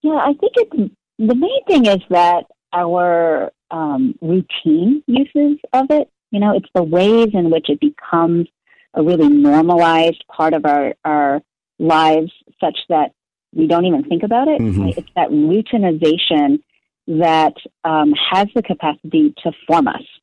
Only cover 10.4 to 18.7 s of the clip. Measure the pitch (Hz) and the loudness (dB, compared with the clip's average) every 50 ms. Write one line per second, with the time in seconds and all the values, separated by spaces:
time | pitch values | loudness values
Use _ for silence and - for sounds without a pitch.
10.4 | 156 160 165 156 147 151 143 143 139 - - _ _ 156 151 147 143 139 139 151 | -2 0 0 0 0 0 0 0 -2 -4 -6 _ _ -2 -2 0 0 0 -2 -4
11.4 | _ _ _ _ _ _ _ - 165 160 160 160 160 156 156 160 160 175 - _ | _ _ _ _ _ _ _ -4 0 0 2 2 4 2 2 2 -2 -4 -12 _
12.4 | _ _ _ _ - 165 165 - - - 175 151 147 - _ _ _ _ _ _ | _ _ _ _ -6 -4 -4 -8 -6 -2 -2 -2 -2 -2 _ _ _ _ _ _
13.4 | _ _ - 156 160 151 165 170 180 185 165 135 147 - 175 170 - 208 233 240 | _ _ -4 -2 0 0 2 0 2 0 0 -2 -2 -4 -4 -4 -2 -2 0 0
14.4 | 269 311 302 - 117 110 92 101 98 92 92 - - _ _ 180 160 - 151 151 | 0 0 0 0 -2 -2 -2 -2 -2 -2 -4 -6 -12 _ _ -4 -2 0 0 0
15.4 | 151 156 180 220 214 - - 226 196 180 160 160 165 156 160 170 - - 170 151 | 2 2 0 -2 -2 -2 -2 -2 0 0 -2 0 0 0 0 0 -2 -2 0 0
16.4 | 147 139 143 294 _ _ _ _ _ _ _ _ _ - 165 156 170 165 160 160 | 2 2 0 -2 _ _ _ _ _ _ _ _ _ -6 -2 0 0 2 2 2
17.4 | 156 156 - - - - _ _ - 165 160 156 151 151 147 - - - 180 190 | 0 0 -2 -6 -20 -20 _ _ -6 -2 0 2 2 2 2 0 -2 -2 0 0
18.4 | 202 202 _ 240 - - | 0 0 _ -6 -4 -4